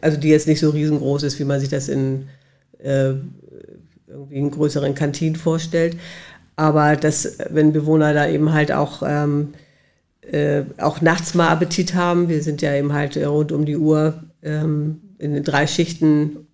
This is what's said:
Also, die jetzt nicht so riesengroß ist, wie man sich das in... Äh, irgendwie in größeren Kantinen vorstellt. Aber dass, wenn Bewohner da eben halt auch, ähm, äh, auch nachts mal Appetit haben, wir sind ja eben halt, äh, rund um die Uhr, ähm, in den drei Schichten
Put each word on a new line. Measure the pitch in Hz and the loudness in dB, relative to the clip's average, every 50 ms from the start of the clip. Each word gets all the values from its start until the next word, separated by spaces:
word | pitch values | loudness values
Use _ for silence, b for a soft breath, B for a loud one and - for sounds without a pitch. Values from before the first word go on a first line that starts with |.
| - | -2
Also, | 160 151 143 | -2 0 0
die | 147 156 | 4 4
jetzt | 156 151 151 | 4 4 4
nicht | 160 151 147 | 2 0 2
so | 160 151 | 2 0
riesengroß | 151 151 151 156 151 143 139 135 143 143 143 | 0 0 0 0 0 0 0 0 -2 -2 -2
ist, | 143 135 - | -4 -4 -4
wie | 147 | -4
man | 139 143 139 | -2 -2 -2
sich | 135 135 | -2 -2
das | 139 135 135 139 | -4 -4 -4 -2
in... | 139 139 135 135 135 135 135 B B B B B B B B B _ - | -2 -2 0 -2 -2 -4 -6 B B B B B B B B B _ -10
Äh, | - 139 135 135 135 135 135 135 135 - - - - - - - - - - - - _ _ _ _ | -6 -2 0 2 2 0 0 -2 -6 -10 -14 -18 -20 -20 -20 -20 -20 -20 -20 -20 -20 _ _ _ _
irgendwie | - - 139 139 139 147 | -20 -18 -18 -16 -10 -6
in | 135 143 143 | -4 -4 -2
größeren | 139 - 151 147 - 147 143 139 139 | 0 0 0 0 0 0 -2 -2 -2
Kantinen | - 156 147 139 - 165 160 156 | 0 -2 -2 -2 -2 -2 -2 -2
vorstellt. | 160 - 165 160 165 160 165 170 165 165 170 170 170 B B B B B B B B B B _ | -2 0 0 0 0 -2 -2 0 0 0 0 -2 -6 B B B B B B B B B B _
Aber | - 156 156 151 151 147 147 151 | 0 2 2 4 4 4 4 4
dass, | 147 156 156 156 - - - - - - - | 2 2 0 0 0 -4 -6 -8 -10 -10 -4
wenn | - 156 156 151 151 | 2 4 4 4 4
Bewohner | 156 147 156 156 156 151 151 147 | 4 2 2 4 4 4 4 4
da | 151 147 135 | 2 2 2
eben | 151 147 151 156 156 | 0 0 2 2 2
halt | 151 151 147 131 | 2 2 2 2
auch, | 139 147 143 - - - | 0 -2 -2 -4 -6 -4
ähm, | - 143 147 147 147 147 147 147 147 B B B B B B B B B B B B _ _ | -2 -2 0 0 0 0 -2 -2 -4 B B B B B B B B B B B B _ _
äh, | - - - 147 147 147 147 147 - - - - | -12 -6 -2 -2 0 0 0 -2 -2 -4 -6 -4
auch | - 147 - - | -2 -2 0 2
nachts | 165 160 165 180 165 - - | 2 2 2 2 0 -2 0
mal | 175 165 160 | 2 2 2
Appetit | 160 160 175 165 - - 175 170 170 | 2 2 0 -2 -2 -2 -2 0 0
haben, | 185 175 175 175 175 175 170 | 0 0 2 2 2 2 0
wir | 165 151 151 | 0 -2 -2
sind | 156 147 143 | -4 -4 -2
ja | 160 147 143 | -2 -2 0
eben | 143 143 143 143 | 0 0 0 0
halt, | 147 147 139 - | 0 -2 -2 -4
äh, | 147 147 | -4 -2
rund | 143 147 151 151 147 156 | 0 0 0 0 0 0
um | 147 151 | -2 -2
die | 151 147 165 | -2 -2 0
Uhr, | 151 151 156 151 151 156 160 - - - _ _ - | 2 2 4 4 2 0 0 -4 -10 -20 _ _ -10
ähm, | 151 151 151 156 156 151 151 147 156 156 160 - - - - | -6 -4 -4 -2 -2 -2 -2 -2 -4 -6 -8 -12 -20 -14 -10
in | - 151 147 | -6 -4 -4
den | 143 143 | -4 -2
drei | 160 143 143 147 | 0 0 0 0
Schichten | 139 - - 170 170 165 - 156 156 151 151 151 151 147 - - _ | 0 0 -2 -2 -2 -2 0 2 4 4 4 2 -2 -4 -10 -16 _